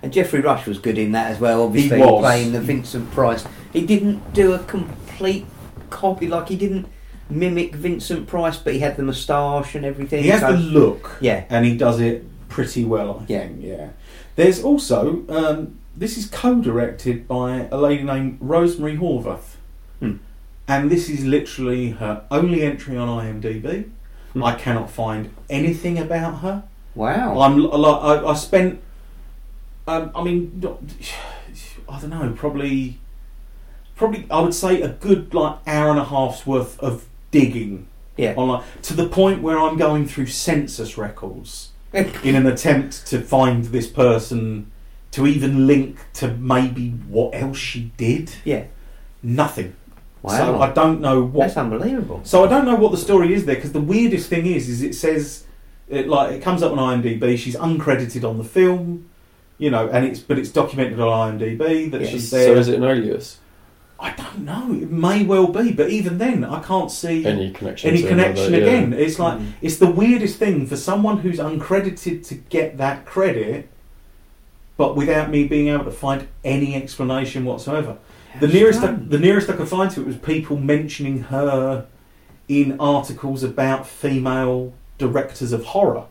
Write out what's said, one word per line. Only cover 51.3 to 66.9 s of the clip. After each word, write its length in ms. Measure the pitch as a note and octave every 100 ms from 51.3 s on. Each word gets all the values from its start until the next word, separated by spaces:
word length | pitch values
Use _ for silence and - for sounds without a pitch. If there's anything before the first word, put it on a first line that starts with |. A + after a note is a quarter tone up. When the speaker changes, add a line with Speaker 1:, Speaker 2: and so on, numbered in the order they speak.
| C#3+ C#3
Speaker 1:
That's 80 | F3
unbelievable. 640 | B2 A2 G3+ C4 F#3 -
Speaker 2:
So 200 | - F3+
I 40 | F#3+
don't 160 | C4+
know 120 | B3+ A3+
what 160 | G#3
the 40 | F3+
story 360 | - G3 E3+
is 100 | G3+
there, 120 | D3 B2+
'cause 160 | C#3+
the 80 | D3
weirdest 480 | D3 G#3 A#3 F#3 -
thing 160 | E3+ E3+
is, 220 | D#3+ B2
is 140 | A#2+
it 120 | C3+
says, 500 | - D#3+ D#3 D3 - - - - - -
it, 200 | C#3 C3+
like, 240 | D#3+ -
it 80 | -
comes 200 | F#3 F3
up 100 | E3+
on 60 | C#3+
I 160 | B2+
M 80 | B2
D 120 | A#2 A2+
B, 200 | B2 A#2+
she's 200 | B2+ B2
uncredited 680 | E3 D#3+ D3+ C3 A#2+ B2 A#2
on 100 | A2+
the 60 |
film, 600 | A2+ F#3+ F#3 F3+ F3 E3+ - _ _ _ _ _
you 120 | D3
know, 180 | A#2+ A2+
and 160 | B2 C3
it's, 120 | B2
but 180 | - C#3
it's 100 | -
documented 480 | - - C3+ B2 A2
on 100 | A2+
I 200 | A2+ A2
M 100 | G#2+
D 160 | A2
B 340 | A2+ D#3 D#3+ D#3
that 100 | C3
Speaker 1:
Yes. 100 | -
Speaker 2:
she's 180 | A#2+ A#2
Speaker 3:
So 80 | C3
Speaker 2:
there. 180 | B2 A#2+
Speaker 3:
is 120 | A#2+
it 80 | B2
an 80 |
alias? 540 | B2 C3 G#2+ - - - - - - _ _ _
Speaker 2:
I 120 | - -
don't 280 | - G3+
know. 280 | C#3+ F#3+ B3+
It 160 | G3 -
may 320 | E3 F3 G3+
well 220 | F#3+ F#3+ F3+
be, 240 | G3 A#3
but 180 | - F3
even 280 | G#3+ F3 F3
then, 240 | A#3 A3
I 160 | A#2 D#3
can't 300 | - F#3+ -